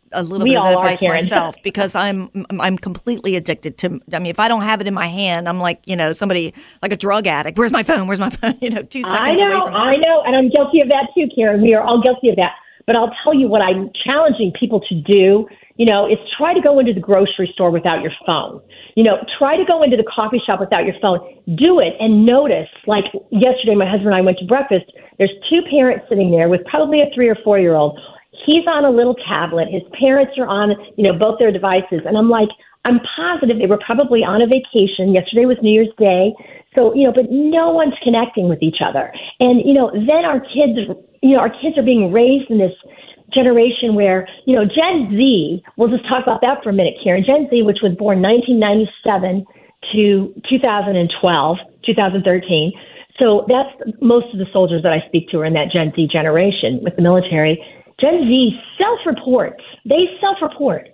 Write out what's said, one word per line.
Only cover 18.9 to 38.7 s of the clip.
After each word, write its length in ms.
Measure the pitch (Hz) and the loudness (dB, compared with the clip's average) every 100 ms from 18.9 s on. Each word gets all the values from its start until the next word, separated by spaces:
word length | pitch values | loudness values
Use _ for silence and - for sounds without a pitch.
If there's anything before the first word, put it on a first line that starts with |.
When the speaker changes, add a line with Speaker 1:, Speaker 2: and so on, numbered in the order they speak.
| 214 | 2
Speaker 2:
You 80 | |
know, 140 | 226 - - - | 2 2 -2 -2
try 180 | 277 330 | 0 0
to 80 | |
go 200 | 359 330 | 0 2
into 120 | 285 233 | 2 2
the 60 | |
coffee 400 | 220 - 214 247 | -2 -4 -4 -4
shop 140 | - 190 | -2 -4
without 260 | 190 185 | -2 -2
your 120 | 175 - | -2 -2
phone. 200 | 202 175 - - - | 0 -2 -4 -14 -6
Do 240 | 165 330 349 | 0 2 4
it 160 | 254 - | 2 0
and 260 | 220 214 226 | 2 4 6
notice. 420 | 254 285 160 - - - | 4 2 0 -6 -10 -4
Like 180 | 208 196 196 - | -2 -2 -8 -4
yesterday, 460 | 208 254 254 220 208 | 2 2 2 0 0
my 100 | 185 | 0
husband 220 | 202 208 | 0 0
and 80 | 185 | 2
I 40 | |
went 180 | 185 180 | 2 0
to 80 | 180 | 0
breakfast. 400 | 269 269 185 - - - - | -2 0 -2 -4 -18 -12 -4
There's 120 | 196 196 - | -4 -4 -2
two 120 | 330 349 | -2 0
parents 360 | 277 254 - - | 2 2 0 -2
sitting 240 | 202 180 | -2 2
there 160 | 170 170 | 2 2
with 160 | 180 | 0
probably 360 | 180 302 294 302 | -2 -2 0 0
a 60 | 285 | 0
three 140 | 247 233 | 0 0
or 80 | 220 | 0
four-year-old. 560 | 214 202 170 156 147 - - - _ - | 0 2 2 2 0 -4 -18 -20 _ -8
He's 220 | - 330 339 | 0 0 0
on 180 | 302 | 0
a 60 | 285 | 2
little 240 | 233 247 247 - | 2 0 -2 -6
tablet. 400 | 160 170 165 165 | -6 -4 -4 -4
His 120 | 202 - - | -6 -10 -2
parents 360 | 262 269 269 269 | 2 2 0 -2
are 120 | 240 | -4
on, 260 | 202 208 202 - - | -2 -2 -2 -6 0
you 60 | |
know, 120 | 196 175 | 0 2
both 220 | 214 220 | 0 2
their 140 | 226 | 0
devices. 480 | 185 196 185 185 165 | 0 0 0 -2 -6
And 140 | 165 214 | -2 0
I'm 120 | 233 | 2
like, 180 | 226 214 - _ _ | 2 0 -4 _ _
I'm 140 | 247 240 - - | -2 -2 -2 -8
positive 440 | 349 349 240 220 | -6 -2 -2 0
they 60 | 185 | 0
were 120 | 208 | 0
probably 460 | - 233 269 233 | 0 0 2 0
on 180 | 180 208 | 0 0
a 40 | 233 | 2
vacation. 680 | 262 262 226 190 - 190 | 0 0 0 0 0 0
Yesterday 320 | 185 175 226 247 | 2 0 2 2
was 100 | 240 | 2
New 80 | 220 | 2
Year's 240 | 220 220 - | 2 2 2
Day. 380 | 202 180 202 220 - - _ | 2 4 0 -2 -14 -20 _
So, 180 | 262 226 247 | 2 2 4
you 80 | |
know, 80 | 262 | 2
but 160 | 247 233 | 2 0
no 400 | 269 302 330 330 | 0 0 2 2
one's 240 | 330 294 - | 2 0 -2
connecting 460 | 240 226 240 220 175 | 0 0 0 -2 -2
with 120 | 156 | 0
each 220 | 160 | -2